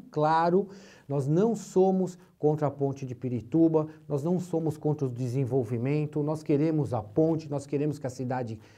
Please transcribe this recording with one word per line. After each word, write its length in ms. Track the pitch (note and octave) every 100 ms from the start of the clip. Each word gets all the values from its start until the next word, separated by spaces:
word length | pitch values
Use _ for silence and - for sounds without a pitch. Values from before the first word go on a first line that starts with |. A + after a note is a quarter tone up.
| -
claro. 580 | D3+ D3+ D#3+ E3+ F#3 G3 - - - -
Nós 180 | C#3 C3+
não 300 | D#3+ A3 G#3+
somos 640 | - F#3 F#3+ F#3+ F#3 - - _
contra 300 | D3+ D3+ D3
a 40 |
ponte 340 | - C#3 C3 C3
de 100 | B2
Pirituba, 720 | B2+ B2 G#2 E3 E3 D#3 D#3 - -
nós 140 | C#3+
não 160 | D#3 F3+
somos 400 | F3+ E3 D#3+ D3+
contra 300 | D3+ D3 C3+
o 20 |
desenvolvimento, 1120 | A#2+ B2+ B2+ B2+ C3+ A2+ A#2+ B2+ D3+ D3 D3+
nós 220 | D3 D#3
queremos 500 | D#3 C#3+ D#3+ D#3 A#2+
a 80 | A#2
ponte, 480 | G#2 - D#3+ D#3+ D#3+
nós 160 | C#3+ -
queremos 320 | C#3+ D3+ D3
que 80 | C3
a 60 |
cidade 480 | A#2+ B2 B2+ A#2 A2 -